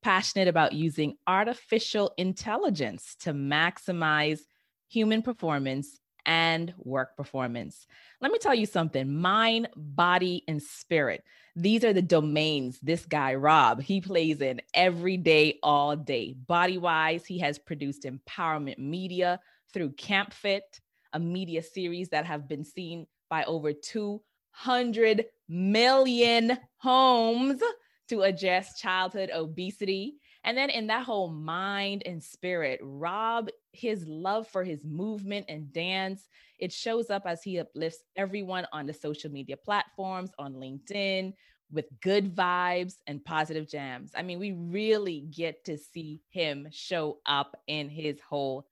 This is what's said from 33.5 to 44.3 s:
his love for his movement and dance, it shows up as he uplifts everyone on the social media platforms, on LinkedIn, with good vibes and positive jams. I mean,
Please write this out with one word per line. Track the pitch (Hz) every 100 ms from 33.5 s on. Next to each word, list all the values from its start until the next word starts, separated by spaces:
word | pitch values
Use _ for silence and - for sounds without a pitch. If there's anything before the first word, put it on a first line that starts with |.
| - _
his | - 240 214 160
love | 156 185 214 226
for | 190 180
his | 151
movement | 147 151 202 214 196 202 -
and | 151 151
dance, | 165 175 190 190 196 _ _ _ _
it | 185
shows | - - 226 226
up | 196 190
as | 170
he | - 180
uplifts | - - 160 165 _ -
everyone | 196 202 190 185 175
on | 151 143
the |
social | 151 151 151 156
media | 143 135 135
platforms, | - 208 - - 190 185 185 -
on | 139 131
LinkedIn, | 131 139 - 202 196 190 190 190 _ _ _
with | 147 - 123
good | 185 202 196 175
vibes | 180 180 180 180 180 - -
and | 143
positive | 143 160 156 156 151
jams. | 151 139 127 139 -
I |
mean, | 180